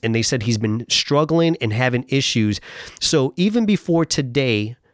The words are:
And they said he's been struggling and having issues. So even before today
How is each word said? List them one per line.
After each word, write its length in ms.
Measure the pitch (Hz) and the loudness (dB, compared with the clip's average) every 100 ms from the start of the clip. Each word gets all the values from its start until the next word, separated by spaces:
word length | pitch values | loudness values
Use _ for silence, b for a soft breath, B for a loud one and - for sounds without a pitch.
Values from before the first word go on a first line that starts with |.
And 100 | 113 | -2
they 80 | 113 | 0
said 220 | 113 131 | 0 -2
he's 140 | 107 110 | 0 0
been 280 | 110 110 117 | 0 -2 -2
struggling 680 | - - 143 156 165 165 170 | -4 0 0 2 2 2 0
and 100 | 117 | -2
having 320 | 110 127 123 127 | 0 0 0 -2
issues. 500 | 135 - 120 107 101 B B B B | -2 0 0 0 -2 B B B B
So 340 | - 160 131 - | 0 2 0 2
even 280 | 196 233 214 | 0 2 2
before 380 | 202 - 165 | 2 2 0
today 720 | 156 - 131 127 131 107 107 120 b | 0 -2 -2 0 0 0 -2 -8 b